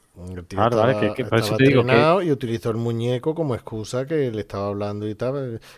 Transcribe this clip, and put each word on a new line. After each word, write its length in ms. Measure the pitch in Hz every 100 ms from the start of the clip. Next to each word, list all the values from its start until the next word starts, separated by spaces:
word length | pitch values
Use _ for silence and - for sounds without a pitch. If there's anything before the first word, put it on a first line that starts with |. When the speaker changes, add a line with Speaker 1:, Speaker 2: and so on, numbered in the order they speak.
| _ - 90 92
Speaker 1:
El 100 | 87
tío 140 | 95
Speaker 2:
Claro, 160 | 110 117
vale, 180 | 113 135
Speaker 1:
estaba, 40 |
Speaker 2:
que, 120 | 107
que 120 | 107 120
por 140 | 113
eso 160 | 110 110
Speaker 1:
estaba 20 |
Speaker 2:
te 60 | 135
digo 200 | 139 120
que 180 | 135
Speaker 1:
trinado 180 | 151 180
y 100 | 175
utilizó 380 | 135 117 113 120
el 80 | 113
muñeco 560 | 117 117 117 123 151
como 220 | 160 156 110
excusa 500 | - 110 104 123 135
que 240 | 160 131
le 100 | 107
estaba 260 | 101 101 101
hablando 400 | 101 104 104 107
y 80 | 104
tal. 440 | 120 139 131 113 -